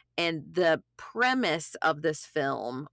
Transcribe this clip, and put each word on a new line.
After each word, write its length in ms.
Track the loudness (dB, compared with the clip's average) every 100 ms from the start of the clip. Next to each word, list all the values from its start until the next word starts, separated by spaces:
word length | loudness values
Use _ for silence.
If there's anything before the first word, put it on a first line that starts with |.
| _ -2
And 280 | -2 -2 -2
the 300 | 2 4 4 0 -20
premise 760 | -10 0 2 2 2 0 -4 0
of 220 | 0 2
this 240 | 0 -2 -4
film 600 | -2 -2 -2 -4 -8 -10